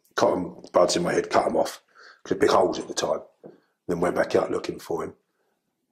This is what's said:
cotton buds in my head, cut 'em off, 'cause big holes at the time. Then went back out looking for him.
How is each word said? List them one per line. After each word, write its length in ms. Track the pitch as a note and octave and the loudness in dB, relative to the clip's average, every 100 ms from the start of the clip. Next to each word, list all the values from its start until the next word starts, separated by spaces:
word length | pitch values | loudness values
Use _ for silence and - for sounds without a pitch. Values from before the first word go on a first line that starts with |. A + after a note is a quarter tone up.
| _ - | _ 0
cotton 380 | A#2+ F2+ E2+ - - | 0 2 -4 -10 0
buds 240 | F2+ F2 E2+ | 2 4 2
in 60 | |
my 100 | E2+ | 0
head, 160 | E2+ E2 | 0 0
cut 160 | G#2 - | 2 2
'em 80 | - | 0
off, 260 | - - _ _ - - | -2 -6 _ _ -20 -12
'cause 140 | - - | -6 0
big 120 | G#2 | 2
holes 280 | G2+ F2+ - | 4 2 0
at 120 | - | -8
the 40 | |
time. 280 | - D#2 D2+ - _ - - _ _ - | -4 -2 -4 -6 _ -20 -20 _ _ -6
Then 140 | E2+ | -2
went 140 | D#2 - | 0 0
back 180 | - F#2+ | 0 0
out 160 | - | 0
looking 260 | - - - | -2 -6 -8
for 280 | - - - | -6 -6 -6
him. 80 | - _ _ _ _ _ _ _ | -12 _ _ _ _ _ _ _